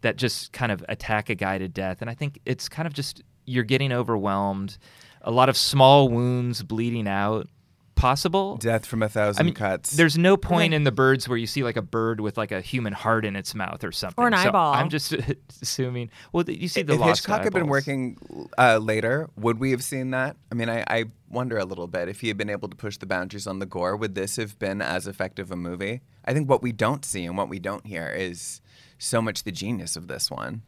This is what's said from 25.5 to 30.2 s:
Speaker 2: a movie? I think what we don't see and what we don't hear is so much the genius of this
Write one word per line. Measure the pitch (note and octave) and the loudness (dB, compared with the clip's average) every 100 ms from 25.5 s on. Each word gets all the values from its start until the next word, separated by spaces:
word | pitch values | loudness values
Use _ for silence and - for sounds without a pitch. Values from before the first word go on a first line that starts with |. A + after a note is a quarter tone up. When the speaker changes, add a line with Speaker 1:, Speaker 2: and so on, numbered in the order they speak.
Speaker 2:
a | F2+ | -6
movie? | F2 F2 G2 B2 _ _ | -6 -6 -6 -6 _ _
I | - | -2
think | C3+ C3+ | 0 4
what | C3 | 2
we | B2 | 2
don't | A2 A2 D3 | 0 0 0
see | - G2 F2 | -4 -6 -4
and | F#2 | -4
what | F#2+ | -4
we | F#2 | -4
don't | F#2 G2+ G#2 | -6 -8 -8
hear | F2+ D#2 | -8 -6
is | C#2+ F#2 F2 - - _ - - _ | -4 -6 -8 -12 -14 _ -20 -20 _
so | - A#2+ | -2 0
much | A2 G2+ | 0 -4
the | - | -8
genius | E2+ G2 A2+ E2 E2+ | -8 -6 -6 -6 -10
of | F2 | -8
this | C2 | -6